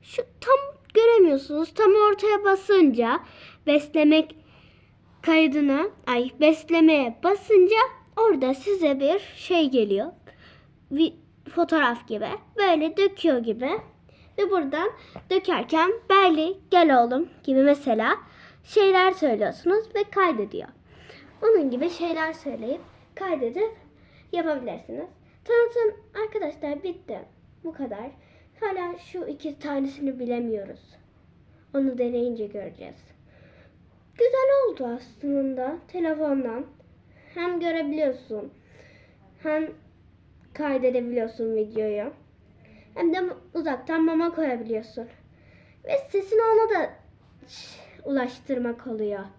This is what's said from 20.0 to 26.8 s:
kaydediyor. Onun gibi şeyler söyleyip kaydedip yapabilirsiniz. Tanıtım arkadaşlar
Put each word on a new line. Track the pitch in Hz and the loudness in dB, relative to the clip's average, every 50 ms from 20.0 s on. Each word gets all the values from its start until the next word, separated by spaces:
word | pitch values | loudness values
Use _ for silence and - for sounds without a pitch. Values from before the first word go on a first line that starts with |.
| 403 | -4
kaydediyor. | 403 - 403 381 349 277 220 202 - - 87 - - - _ _ _ - - - - - - - - _ - | -2 0 0 0 0 0 -2 -6 -6 -8 -12 -12 -12 -20 _ _ _ -20 -20 -20 -20 -20 -20 -20 -20 _ -2
Onun | - 453 453 381 294 262 | 2 4 4 4 4 0
gibi | 240 247 294 349 | -2 -2 -4 -4
şeyler | - - 339 339 330 320 320 320 | -4 -6 -6 -4 -4 -4 -4 -6
söyleyip | 320 - - 285 233 226 220 233 285 349 - - _ _ _ _ _ | -6 -10 -12 -12 -10 -10 -8 -8 -8 -8 -10 -20 _ _ _ _ _
kaydedip | - 381 370 339 277 247 233 254 330 427 440 440 - - _ _ _ _ _ _ _ _ _ | -10 -6 -6 -4 -4 -4 -6 -4 -4 -4 -4 -6 -12 -20 _ _ _ _ _ _ _ _ _
yapabilirsiniz. | - 349 330 320 302 269 247 214 175 226 - - 220 269 320 359 _ _ _ _ _ _ _ | -6 -4 -4 -4 -4 -4 -6 -10 -12 -12 -14 -14 -12 -12 -12 -14 _ _ _ _ _ _ _
Tanıtım | - 466 466 466 466 - 480 453 427 427 - - _ _ 403 427 | 0 2 2 2 2 0 -2 -2 -2 -4 -4 -20 _ _ -8 -8
arkadaşlar | 427 - 427 359 294 302 - - 285 294 285 | -6 -6 -6 -8 -8 -8 -8 -8 -8 -8 -8